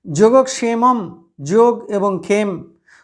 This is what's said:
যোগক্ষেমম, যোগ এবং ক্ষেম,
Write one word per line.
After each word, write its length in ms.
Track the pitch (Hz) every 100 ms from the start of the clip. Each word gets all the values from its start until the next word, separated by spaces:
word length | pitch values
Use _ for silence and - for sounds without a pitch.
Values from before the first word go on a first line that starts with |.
| 190
যোগক্ষেমম, 1120 | 147 220 262 262 - 233 233 247 240 170 175 _ -
যোগ 460 | 143 208 240 233 -
এবং 300 | 202 202 185
ক্ষেম, 520 | - 202 208 175 - _ _ _